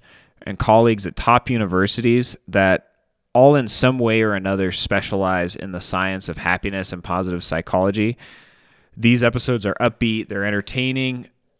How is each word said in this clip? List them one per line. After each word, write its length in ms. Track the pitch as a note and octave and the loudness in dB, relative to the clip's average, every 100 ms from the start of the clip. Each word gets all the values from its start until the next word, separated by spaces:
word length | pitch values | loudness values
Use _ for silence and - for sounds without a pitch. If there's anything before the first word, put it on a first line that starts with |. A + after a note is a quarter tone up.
| _ - _ _ | _ -20 _ _
and 140 | - F#2+ | -12 -4
colleagues 480 | - A2 A#2 G#2+ G2 | 4 6 6 2 -4
at 100 | - | -4
top 340 | - A#2+ - | 2 2 2
universities 880 | A#2+ G2+ F#2 G2+ - A#2 A#2+ B2 - - | -4 0 0 0 0 2 2 0 -6 -4
that 420 | G2 F#2+ F2+ _ _ _ _ _ | 2 2 2 _ _ _ _ _
all 220 | A#2+ C3+ C#3+ | 6 6 6
in 120 | A2+ | 2
some 300 | - B2+ C3 | 0 2 2
way 240 | A#2 A2+ | 2 2
or 120 | A2 G2 | 2 0
another 360 | F#2+ F#2+ F#2 | 0 0 -2
specialize 840 | - - G2 - G2 F#2+ F#2 F2 - | -2 -2 -2 -2 -2 0 0 -2 -6
in 160 | G2 | -10
the 100 | F2+ | -8
science 480 | - F#2 F#2+ F#2+ F2+ | -4 -2 -2 -4 -8
of 80 | E2 | -4
happiness 560 | F2 F2+ G2 G2 F2+ | -2 -2 -4 -6 -6
and 100 | F2+ | -8
positive 400 | - F2+ F#2 F2+ | -6 -4 -2 -4
psychology. 720 | - E2 - F#2 F#2+ G#2 G#2+ A#2+ - - _ _ _ _ _ - | -4 -4 -2 0 0 0 -2 -4 -14 -20 _ _ _ _ _ 0
These 280 | A#2 A#2+ | 2 4
episodes 420 | A#2+ A#2+ - A#2+ G2 | 2 0 -2 -2 -2
are 80 | - | 0
upbeat, 460 | A#2+ - A#2 A2 - | -2 0 -2 -2 -4
they're 160 | G2+ G2+ | -4 -2
entertaining, 840 | G#2 - C3 B2+ C3 C3 B2 - _ _ | -2 -4 -4 -4 -2 -4 -6 -12 _ _